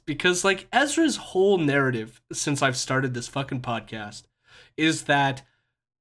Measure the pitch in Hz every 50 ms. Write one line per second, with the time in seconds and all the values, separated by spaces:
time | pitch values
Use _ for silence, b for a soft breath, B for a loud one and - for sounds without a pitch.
0 | _ - 143 - - 180 180 180 - 196 190 185 - - - 240 285 285 - 330
1 | 330 294 214 - - - - 185 190 202 202 180 160 139 139 143 139 131 123 113
2 | 110 110 - _ _ - 117 - - 156 143 139 143 135 127 131 - - 135 131
3 | 135 131 123 120 117 - - 139 135 - 143 127 127 127 117 110 107 - 113 110
4 | 104 104 104 - - _ _ b b b b b b b b - 156 160 156 -
5 | - - 143 143 139 139 131 127 - _ _ _ _ _ _ _ _ _ _ _